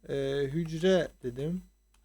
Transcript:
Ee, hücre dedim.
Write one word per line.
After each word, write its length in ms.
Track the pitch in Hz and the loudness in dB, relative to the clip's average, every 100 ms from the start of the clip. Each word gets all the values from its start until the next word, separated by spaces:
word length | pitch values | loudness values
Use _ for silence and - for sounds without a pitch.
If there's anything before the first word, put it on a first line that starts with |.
| - | -6
Ee, 340 | 143 135 143 | -4 -2 -2
hücre 640 | 139 151 165 160 180 185 151 _ | -2 -2 -4 0 4 4 2 _
dedim. 420 | 131 123 147 180 180 _ _ _ | -8 -4 -4 -4 -6 _ _ _